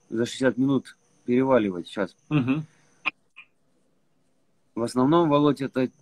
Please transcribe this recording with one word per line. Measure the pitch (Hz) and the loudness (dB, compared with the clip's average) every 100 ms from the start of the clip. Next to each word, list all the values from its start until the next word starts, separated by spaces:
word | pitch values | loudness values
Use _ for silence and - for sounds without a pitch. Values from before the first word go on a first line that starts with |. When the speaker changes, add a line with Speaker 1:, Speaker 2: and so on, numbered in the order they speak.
| - | -8
Speaker 1:
за | 110 117 | -4 -4
шестьдесят | - 135 117 | -2 0 2
минут | 135 135 - - _ _ - | 0 0 -2 -12 _ _ -2
переваливать | 120 131 127 104 90 82 | 0 4 2 2 -2 -8
сейчас. | - 92 - - | -6 -6 -8 -4
Speaker 2:
Мгм. | 151 123 147 156 _ _ _ - - _ - - _ _ _ _ _ _ _ _ _ _ _ _ - | -2 0 -2 -6 _ _ _ -12 -12 _ -20 -20 _ _ _ _ _ _ _ _ _ _ _ _ -8
Speaker 1:
В | |
основном, | 117 123 131 165 165 | -4 0 2 2 4
Володь, | 143 147 127 | 2 2 0
это, | 135 - 127 - | -4 -2 -4 -6